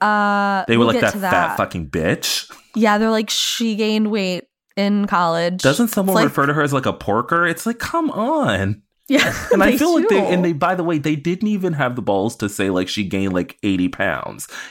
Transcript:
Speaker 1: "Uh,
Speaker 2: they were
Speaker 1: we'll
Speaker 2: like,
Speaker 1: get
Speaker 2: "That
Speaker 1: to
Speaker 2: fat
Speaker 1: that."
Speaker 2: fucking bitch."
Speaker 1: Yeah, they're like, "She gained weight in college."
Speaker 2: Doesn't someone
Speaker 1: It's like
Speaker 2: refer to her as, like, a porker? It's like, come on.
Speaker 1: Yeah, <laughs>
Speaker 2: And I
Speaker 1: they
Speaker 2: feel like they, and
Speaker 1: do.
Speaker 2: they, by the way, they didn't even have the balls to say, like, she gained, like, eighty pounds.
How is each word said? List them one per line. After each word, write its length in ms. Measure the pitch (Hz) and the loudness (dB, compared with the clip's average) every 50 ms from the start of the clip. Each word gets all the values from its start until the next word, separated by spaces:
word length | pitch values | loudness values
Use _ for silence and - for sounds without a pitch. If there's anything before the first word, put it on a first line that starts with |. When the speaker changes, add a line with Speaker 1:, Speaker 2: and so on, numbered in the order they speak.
Speaker 1:
"Uh, 600 | 196 214 208 208 208 208 202 202 202 202 196 190 - | 0 2 2 2 2 2 2 0 0 0 0 -2 0
Speaker 2:
they 100 | - 117 | 2 2
were 80 | 117 120 | 4 4
Speaker 1:
we'll 80 | 117 - | 4 2
Speaker 2:
like, 80 | - | 2
Speaker 1:
get 0 | |
Speaker 2:
"That 120 | - 107 98 | 0 0 0
Speaker 1:
to 60 | 104 | -2
Speaker 2:
fat 120 | 95 92 | -2 0
Speaker 1:
that." 260 | - 90 87 85 95 | 0 0 0 0 -2
Speaker 2:
fucking 320 | - 101 - - 90 80 69 | -2 -4 -4 -4 -8 -8 -4
bitch." 600 | - 85 78 90 139 - - - - - - - - - _ _ - | -4 -2 0 0 -2 -2 -4 -6 -6 -6 -8 -12 -18 -20 _ _ -2
Speaker 1:
Yeah, 220 | 220 220 214 208 | 2 2 4 4
they're 120 | 208 220 220 | 2 2 2
like, 180 | 226 214 214 - | 0 0 -2 -2
"She 460 | - - - - - - 233 226 214 | -4 -4 -2 -4 -2 -2 -2 -2 0
gained 340 | 202 220 214 214 214 214 214 | 0 0 0 0 0 0 0
weight 360 | 214 214 190 185 180 175 - _ _ _ _ _ - | 0 -2 -2 -2 -4 -6 -8 _ _ _ _ _ -4
in 300 | - 202 202 202 202 202 | -2 0 0 2 0 0
college." 540 | 196 208 175 180 165 165 165 170 175 180 185 | 0 0 2 2 2 2 0 0 -2 -2 0
Speaker 2:
Doesn't 280 | - 135 147 - 240 220 | 0 2 2 2 0 0
someone 260 | - 214 185 190 190 | 0 0 0 2 4
Speaker 1:
It's 80 | 220 - | 4 2
like 60 | - | 2
Speaker 2:
refer 160 | - 165 139 | 2 2 2
to 60 | 143 147 | 2 2
her 80 | 156 | 2
as, 120 | 147 143 139 | 0 2 0
like, 120 | 135 123 | 0 0
a 80 | 110 92 | -2 -4
porker? 520 | - - - 101 113 120 - 170 170 175 | -4 -2 0 0 0 0 0 0 0 0
It's 200 | 170 165 170 - | 0 -2 -2 -4
like, 140 | 226 240 233 | -6 -6 -6
come 300 | - - - 330 320 285 | -6 -4 -2 -2 -2 -2
on. 720 | - - 220 262 320 311 262 143 101 95 98 98 107 - _ _ _ _ _ - | -2 -2 -2 0 0 0 0 0 0 0 0 -2 -4 -6 _ _ _ _ _ 0
Speaker 1:
Yeah, 240 | 269 302 - - 110 - - | 2 2 2 0 -2 -4 0
<laughs> 40 | - 247 | 2 4
Speaker 2:
And 80 | 185 190 | 4 4
I 80 | 214 | 4
Speaker 1:
they 60 | 262 | 4
Speaker 2:
feel 160 | 277 294 349 339 | 4 4 4 4
like 140 | 311 - 440 | 2 4 4
they, 100 | - - | 2 2
and 240 | - - 180 180 180 | 2 2 2 2 2
Speaker 1:
do. 60 | 170 | 0
Speaker 2:
they, 40 | 165 | 0
by 220 | 139 175 170 185 | 0 0 0 0
the 80 | 180 165 | 0 0
way, 140 | 170 170 | 0 0
they 180 | 151 139 156 151 | 0 0 -2 -2
didn't 320 | 147 139 170 180 185 220 214 | -2 -2 -4 -2 -2 -2 -2
even 240 | 214 196 185 180 160 | -2 0 -2 -2 0
have 220 | 143 139 123 123 | 0 0 -2 -2
the 60 | 123 | -2
balls 340 | 95 117 101 98 98 117 - | -2 0 0 2 0 -2 -2
to 120 | - 110 101 | -4 -6 -4
say, 200 | - - 98 98 | -2 0 0 0
like, 180 | 92 92 92 - | 0 0 -2 -2
she 140 | - 107 104 | -2 -4 -4
gained, 300 | 87 95 95 98 98 92 | -2 -2 -2 0 0 0
like, 240 | 90 87 - - - - | 0 -2 -2 -6 -4 -2
eighty 260 | 104 95 92 90 92 | 0 0 2 0 0
pounds. 580 | - - 98 95 76 62 - - - - - - - - - - | 0 -2 -2 -2 -2 -4 -6 -10 -12 -12 -14 -14 -14 -16 -16 -10